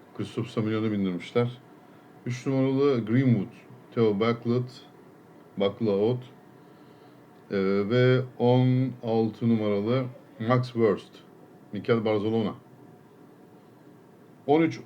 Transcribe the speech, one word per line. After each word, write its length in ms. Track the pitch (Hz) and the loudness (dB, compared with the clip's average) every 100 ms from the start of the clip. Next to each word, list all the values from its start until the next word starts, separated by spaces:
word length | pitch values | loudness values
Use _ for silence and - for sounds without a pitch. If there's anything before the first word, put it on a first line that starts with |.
| - - | -20 -12
Christophe 340 | - - - | -10 -8 -6
Samilyon'u 420 | - 107 110 110 | -4 -2 -2 -2
bindirmişler. 680 | 104 95 87 - 120 120 - - - - - - - 123 | -2 -2 -4 -4 -2 -2 -6 -20 -20 -20 -20 -20 -14 -10
Üç 200 | 123 143 | -8 -4
numaralı 580 | 135 135 135 143 127 | -2 0 2 2 0
Greenwood, 480 | 104 123 131 107 92 - - - - | 2 2 4 2 -2 -12 -20 -20 -10
Theo 260 | 123 110 98 | 0 2 2
Backlund, 480 | 113 117 117 123 123 - - - - - - - - - | 0 0 -2 -2 -4 -12 -20 -20 -20 -20 -20 -20 -16 -2
Baclaut. 600 | 101 101 110 98 110 127 - - - - - - - - - - - - - | -2 0 -2 0 0 -2 -6 -20 -20 -20 -20 -20 -20 -20 -20 -20 -20 -20 -6
E, 60 | 101 95 101 101 | -2 0 0 0
ve 320 | 123 127 127 127 - | 2 4 2 -2 -2
on 520 | 120 123 127 127 131 123 | 2 4 4 2 -2 -4
altı 460 | 117 113 113 110 117 | -2 0 0 -2 0
numaralı 560 | 110 107 101 107 131 127 - - - 113 | 0 0 -2 0 -2 -4 -10 -20 -8 0
Max 180 | 127 123 | 0 0
Wurst, 440 | 117 110 87 - - - - - - - | 0 2 0 -6 -20 -20 -20 -20 -20 -14
Mikel 320 | 104 98 113 | -8 0 0
Barzolona. 500 | 110 107 107 113 101 - - - - - - - - - - - - - - - - - - - - | 2 0 0 -2 -2 -6 -16 -20 -20 -20 -20 -20 -20 -20 -20 -20 -20 -20 -20 -20 -20 -20 -20 -12 0
On 160 | 156 | 2
üç, 180 | 165 - | 2 -2